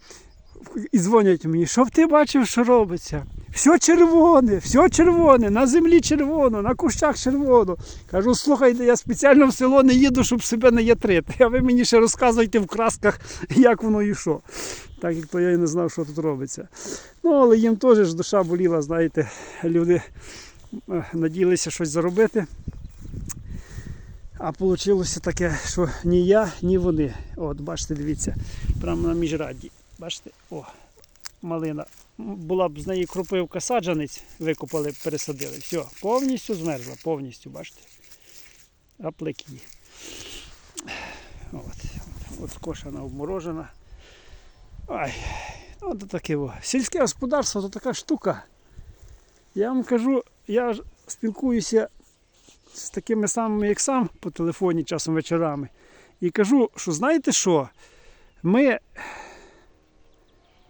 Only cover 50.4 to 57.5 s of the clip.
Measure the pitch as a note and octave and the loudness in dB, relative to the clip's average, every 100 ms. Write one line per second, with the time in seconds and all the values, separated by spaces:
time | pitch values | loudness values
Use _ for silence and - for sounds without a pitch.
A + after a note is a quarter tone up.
50.4 | - G#3+ A#3+ A3 - _ _ - A3+ G3+ | -6 -4 -2 -6 -10 _ _ -8 -8 -4
51.4 | C4 A#3+ - A3 G#3+ - _ _ _ _ | -2 -2 0 0 -2 -8 _ _ _ _
52.4 | _ _ _ - - - - A3 G#3 - | _ _ _ -20 -14 -12 -4 -4 -2 -2
53.4 | A3+ G#3+ G#3 G3+ - C4 F#3+ - F3 - | -2 -2 -2 -2 -2 -2 -2 -6 -12 -6
54.4 | E3+ - F#3 E3 D#3+ E3 D#3+ D#3+ - E3+ | -6 -2 -2 -2 -4 -6 -4 -4 -2 -2
55.4 | E3 C#3+ C3+ - _ _ _ _ F3 F#3+ | -2 -4 -10 -16 _ _ _ _ -4 0
56.4 | G3+ C#4 A3+ - - D3+ B3+ D#4+ C#4+ - | 2 4 2 -2 -6 -4 0 0 0 -2
57.4 | F#3+ | 0